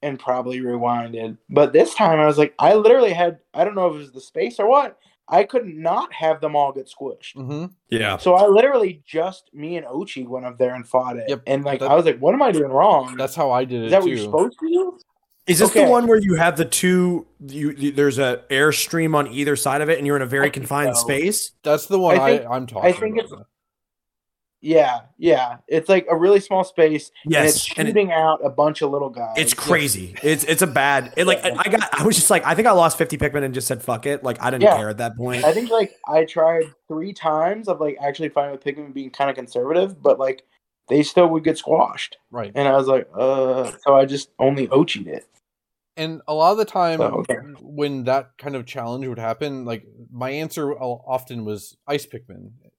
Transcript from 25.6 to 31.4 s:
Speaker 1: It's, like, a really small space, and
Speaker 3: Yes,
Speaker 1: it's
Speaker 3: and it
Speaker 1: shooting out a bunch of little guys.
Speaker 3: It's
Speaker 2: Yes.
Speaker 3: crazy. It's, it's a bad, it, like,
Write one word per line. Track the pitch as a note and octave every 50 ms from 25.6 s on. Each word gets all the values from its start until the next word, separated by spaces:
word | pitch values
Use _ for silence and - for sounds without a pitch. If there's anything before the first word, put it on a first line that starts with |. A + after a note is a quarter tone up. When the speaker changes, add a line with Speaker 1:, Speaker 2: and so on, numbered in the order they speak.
| _ -
Speaker 1:
It's, | D3 D#3+ D#3+ -
like, | F#3+ F#3+ F3+ -
a | E3+
really | E3 E3+ F#3+ G3+ G3+
small | G3 - G3 F#3+ F#3
space, | F#3 _ - E3 D#3 D3+ D3 D3 - _ - -
and | D3+ D#3+
Speaker 3:
Yes, | D3 C#3+ D#3 D3+
Speaker 1:
it's | - - - - -
Speaker 3:
and | G3 A3
it | G#3+
Speaker 1:
shooting | G#3 G3+ F#3 E3+
out | D#3+ D#3+ D#3+ D#3 D3+ -
a | C#3+
bunch | B2+ B2 D3 D3+ D3+ - D#3+
of | C#3+
little | C#3 C#3+ C#3 C3+
guys. | A#2+ A#2+ A#2 A2+ - -
Speaker 3:
It's | D#3+ - -
Speaker 2:
Yes. | - -
Speaker 3:
crazy. | - E3+ E3 D3 C#3 G2+ G2 F#2 F2+ F2+ - -
It's, | D3 D#3+ D3 -
it's | - D#3+ D#3
a | F#3
bad, | E3+ B2+ D3 C3+ C#3+ C#3 C3+ B2+ B2 -
it, | - F3
like, | F3+ - -